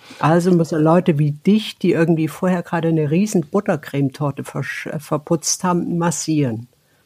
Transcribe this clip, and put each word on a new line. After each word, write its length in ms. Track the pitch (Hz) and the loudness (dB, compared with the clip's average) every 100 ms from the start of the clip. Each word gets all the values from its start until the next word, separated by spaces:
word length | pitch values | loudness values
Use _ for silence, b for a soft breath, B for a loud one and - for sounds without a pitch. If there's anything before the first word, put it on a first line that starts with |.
| B B | B B
Also 320 | 143 170 175 | 2 4 4
muss 200 | 180 165 | 2 2
er 80 | 160 | 2
Leute 380 | 156 170 180 147 | 4 4 4 2
wie 140 | 151 | 2
dich, 460 | 147 - 214 214 - | 0 2 2 0 -4
die 140 | 185 | 0
irgendwie 340 | 160 165 165 156 | 2 2 2 0
vorher 340 | - 185 180 | -2 -2 -2
gerade 280 | 170 170 165 | -2 -2 0
eine 200 | 160 151 | 0 0
riesen 380 | 160 208 196 156 | 0 0 0 0
Buttercremetorte 960 | 196 208 165 - 139 139 139 147 135 | -4 -2 -4 -2 -2 -2 -2 -6 -6
versch-, 440 | 143 147 143 - - | -10 -8 -8 -8 -8
äh, 120 | 151 | -10
verputzt 640 | 147 151 151 170 - - | -4 -6 -2 -4 -2 -4
haben, 340 | 185 175 - 175 | 0 0 -2 -2
massieren. 680 | 170 165 - 156 139 113 120 _ _ _ | -2 -2 -2 0 0 -2 -10 _ _ _